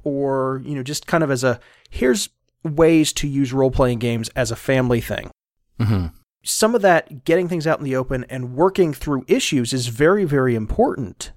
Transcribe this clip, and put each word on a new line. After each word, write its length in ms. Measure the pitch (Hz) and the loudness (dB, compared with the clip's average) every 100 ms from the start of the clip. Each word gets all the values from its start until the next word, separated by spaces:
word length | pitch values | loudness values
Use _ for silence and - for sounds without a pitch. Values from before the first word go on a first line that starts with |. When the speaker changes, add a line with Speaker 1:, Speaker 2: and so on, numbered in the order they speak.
Speaker 1:
or, 580 | 151 139 139 135 131 135 | -6 -4 -2 0 -2 -4
you 100 | 127 | -6
know, 80 | 143 | -8
just 240 | 127 151 - | -6 -8 -2
kind 160 | 170 | 0
of 80 | 151 | 2
as 140 | 131 | 0
a, 160 | 127 117 - _ _ | 0 0 -6 _ _
here's 400 | - 254 220 - _ _ _ | -2 2 2 -2 _ _ _
ways 480 | 160 147 160 160 151 | -4 2 4 4 2
to 160 | - 147 | -2 -2
use 240 | 139 135 | 0 0
role-playing 480 | 135 131 - 127 117 | 2 2 2 0 0
games 280 | 120 117 113 | -2 -2 -4
as 200 | - 117 | -4 -4
a 60 | 117 | -4
family 440 | - 131 123 113 | -2 0 2 0
thing. 300 | - - - - _ _ _ - | -2 -8 -10 -16 _ _ _ -2
Speaker 2:
Mm-hmm. 280 | 107 101 82 - _ _ | 0 0 -2 -8 _ _
Speaker 1:
Some 320 | - - 220 | -8 0 2
of 80 | 233 | 4
that 420 | 196 165 - 143 | 4 4 0 -6
getting 240 | - 175 175 | 0 0 0
things 160 | 175 151 | -2 0
out 120 | 151 | 0
in 60 | |
the 100 | 143 | 0
open 300 | 131 127 131 120 | -2 -2 -6 -6
and 280 | 131 123 127 | -8 -6 2
working 360 | 190 190 170 | 2 4 0
through 320 | 135 - 135 - | 0 -4 -2 0
issues 440 | 233 - 139 117 | 0 2 0 0
is 140 | 131 120 | -2 -4
very, 380 | 113 151 208 | 2 2 2
very 320 | 170 139 127 113 | 2 2 2 0
important 720 | 110 - 262 175 98 - - | -2 0 0 -2 -8 -10 -16